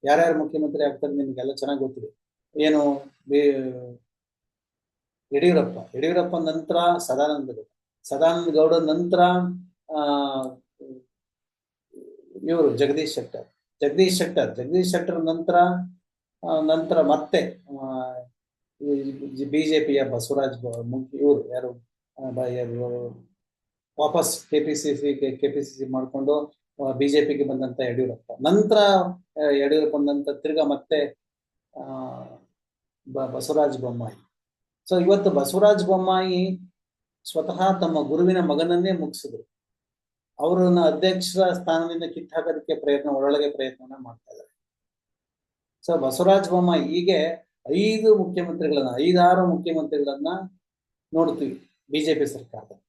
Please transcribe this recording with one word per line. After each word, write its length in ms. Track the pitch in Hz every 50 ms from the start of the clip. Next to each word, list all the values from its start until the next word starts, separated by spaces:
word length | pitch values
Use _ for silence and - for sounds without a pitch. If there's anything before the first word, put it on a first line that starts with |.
| -
ಯಾರ್ಯಾರು 360 | 139 147 160 170 170 160 156
ಮುಖ್ಯಮಂತ್ರಿ 440 | 147 147 - 151 151 143 143 147 147
ಆಗ್ತಾರೆ 300 | 147 - - - 143 139
ನಿಮ್ಗೆಲ್ಲ 400 | 143 139 135 131 127 127 135 135
ಚೆನ್ನಾಗ್ 260 | - - 139 143 135
ಗೊತ್ತಿದೆ. 280 | 135 127 127 117 107 - _ _ _ _ _ _ _ _ _ 151
ಏನು 380 | 151 156 151 151 147 143 139 139 - - _ _ _ 135
ಬಿ-, 680 | 139 143 147 143 139 135 131 131 127 123 123 123 123 - _ _ _ _ _ _ _ _ _ _ _ _ _ _ _ _ _ _ _ _ _ _ _ _ _ _ 139
ಯಡಿಯೂರಪ್ಪ, 640 | 139 160 175 170 156 - - - - - - -
ಯಡಿಯೂರಪ್ಪ 400 | 123 139 165 180 180 170 - 180
ನಂತರ 640 | 165 160 160 160 165 151 - 165 170 175 175 175 -
ಸದಾನಂದ 520 | - - 127 135 143 151 151 143 139 127
ಗೌಡ, 160 | 120 - - _ _ _ _ _ _ _ _
ಸದಾನಂದ 500 | - 143 139 160 165 170 175 175 170 156
ಗೌಡ 200 | 156 156 160 165
ನಂತರ, 460 | 165 160 151 156 165 175 175 180 180 175 180 180 180 180 180 180 - - _ _ _ _ - 156 151
ಆ, 40 | 147 147 143 143 139 139 135 135 131 131 127 - _ _ _ _ 139 135 131 127 _ _ _ _ _ _ _ _ _ _ _ _ _ _ _ _ _ _ _ - - - - - _ _ - 95 - 156
ಇವರು 300 | 165 170 151 139 117 113
ಜಗದೀಶ್ 360 | 143 135 143 156 156 151 -
ಶೆಟ್ಟರ್, 320 | - 117 - - 117 117 _ _ _ _ _ _ _
ಜಗದೀಶ್ 360 | 139 143 147 170 190 180 180 -
ಶೆಟ್ಟರ್, 380 | 175 - - 156 131 - -
ಜಗದೀಶ್ 360 | - 123 135 160 185 180 180
ಶೆಟ್ಟರ್ 340 | 180 170 170 - 170 165 160
ನಂತರ, 300 | 160 165 170 165 156 170 175 175 180 180 180 - - - _ _ _ _ _ _ _ _ _ - 170
ಆ, 120 | 165 156
ನಂತರ 400 | 156 156 160 160 156 - 175 160
ಮತ್ತೆ, 640 | 151 143 143 139 - - - 170 135 - - - _ _ 139 135
ಆ, 320 | 135 131 131 131 127 127 127 127 123 123 _ _ _ _ _ _ _ _ _ _ 147
ಈ 260 | 143 143 139 139 139 135 - 139 139 131 131 139
ಬಿ 180 | 139 139 151 156
ಜೆ 160 | 151 156 151
ಪಿಯ 240 | 151 147 139 139 135
ಬಸವರಾಜ್ 580 | 123 123 117 113 - 139 135 135 131 117 117
ಬೊ-, 220 | 120 123 117 117 117
ಮುಖ್ಯ-, 360 | 117 127 131 131 131 139 135
ಇವರು 280 | 143 143 143 143 - -
ಯಾರು, 460 | 123 127 123 123 123 120 _ _ _ _ _ _ _ - 135
ಆ, 40 | 131
ಬ-, 180 | 123 123 127 123
ಯಾರು 760 | 123 123 123 117 117 120 123 123 120 123 123 120 120 120 - _ _ _ _ _ _ _ _ _ _ _ _ _ _ -
ವಾಪಸ್ 500 | 147 147 - 175 160 - - - - _
ಕೆ 100 | - 151
ಪಿ 160 | 147 156 151
ಸಿ 200 | 147 - 151 139
ಸಿ 180 | - 143 143 139
ಗೆ, 220 | 135 139 131 127
ಕೆ 120 | - 143 139
ಪಿ 160 | 139 143 135
ಸಿ 140 | - - 131
ಸಿ 80 | 135
ಮಾಡ್ಕೊಂಡು, 680 | 127 131 131 127 127 - 139 135 139 147 151 147 151 _ _ _ _ _ _ 139 135
ಆ, 40 |
ಬಿ 160 | 131 123 139 143
ಜೆ 180 | 139 151 147
ಪಿಗೆ 220 | 147 143 135 143 139
ಬಂದಂತ 320 | 135 127 131 123 120 -
ಯಡಿಯೂರಪ್ಪ, 520 | 131 120 120 123 131 127 113 - _ _ 117 -
ನಂತರ, 360 | 131 151 185 208 214 214 220 214
ಆ, 720 | 208 202 196 190 180 180 - - _ _ _ 156 151 147
ಯಡಿಯೂರಪ್ಪ 460 | 143 139 139 143 147 156 151 151 151
ನಂತರ 380 | 147 143 143 143 143 143 151 143
ತಿರ್ಗಾ 300 | - - 151 151 156 151
ಮತ್ತೆ, 540 | 143 143 139 - _ 165 151 143 143 - _ _ _ _ _ _ _ _ _ _ _ _ 143
ಆ, 60 | 139 135 131 131 131 127 127 127 127 127 127 123 _ _ _ _ _ _ _ _ _ _ _ _ _ - 127
ಬ-, 180 | 135 135 131 127
ಬಸವರಾಜ 420 | 131 - - 151 151 147 143 131 127
ಬೊಮ್ಮಾಯಿ. 520 | 127 123 117 120 117 110 - _ _ _ _ _ _ _ _ _ _ _ _ _ _ -
So 160 | 185 180 170
ಇವತ್ತು 240 | 185 196 196 - 196
ಬಸವರಾಜ 540 | 180 143 135 - - 190 202 208 208 185 180
ಬೊಮ್ಮಾಯಿ 760 | 180 196 185 185 185 185 185 185 185 185 180 185 185 185 185 - - _ _ _ _ _ _ _ _ _ _ _ -
ಸ್ವತಃ 480 | - 160 160 - 175 180 185 190 190 185
ತಮ್ಮ 280 | 190 165 160 156 143 131
ಗುರುವಿನ 320 | 147 160 180 180 190 180
ಮಗನನ್ನೇ 520 | 170 151 147 147 165 175 175 175 175 190
ಮುಗಿಸಿದ್ರು. 600 | 185 170 156 143 - - - 135 113 - - _ _ _ _ _ _ _ _ _ _ _ _ _ _ _ _ _ _ -
ಅವರನ್ನ 400 | 139 160 180 185 185 180 180 175
ಅಧ್ಯಕ್ಷರ 720 | 165 156 143 - 180 185 185 185 - - - 185 190 180 180
ಸ್ಥಾನದಿಂದ 500 | 180 - 170 165 165 165 170 170 165 170 165 -
ಕಿತ್ತಾಕೋದಕ್ಕೆ 640 | - - - - 165 156 170 156 151 - - 156
ಪ್ರಯತ್ನ, 340 | 147 - 143 143 139 139 147
ಒಳೊಳಗೆ 400 | 139 135 139 143 143 147 147 143
ಪ್ರಯತ್ನವನ್ನ 460 | 143 - 135 131 131 _ 131 127 135 135
ಮಾಡ್ತಾ 340 | 131 120 117 _ _ _ -
ಇದ್ದಾರೆ. 200 | - - _ _ _ _ _ _ _ _ _ _ _ _ _ _ _ _ _ _ _ _ _ _ _ _ _ _ _ _ -
So 180 | 170 151 135
ಬಸವರಾಜ 440 | 131 127 - 180 190 196 196 - 170
ಬೊಮ್ಮಾಯಿ 340 | 180 180 180 175 170 156 139
ಹೀಗೆ 640 | 143 156 180 175 185 185 156 151 165 165 - _ _ _ _ _ -
ಐದು 440 | 151 180 202 214 220 220 220 220 214
ಮುಖ್ಯಮಂತ್ರಿಗಳನ್ನ, 760 | 202 185 - - 180 175 175 156 - 160 156 147 143 131 127 120 127
ಐದಾರು 460 | 147 175 180 180 175 175 180 180 185
ಮುಖ್ಯಮಂತ್ರಿಗಳನ್ನ 840 | 180 165 - - 170 165 160 151 143 156 147 143 139 139 139 147 165 180 190 190 190 _ _ _ _ _ _ _ _ _ _ _ _ -
ನೋಡ್ತೀವಿ 480 | 160 165 151 139 - 147 131 - - _ _ _ _ _ _
ಬಿ 80 | 139 156
ಜೆ 160 | 151 160 156
ಪಿ 100 | 156 147
ಸರ್ಕಾರದಲ್ಲಿ. 580 | - - 123 120 - - - - _ - _ _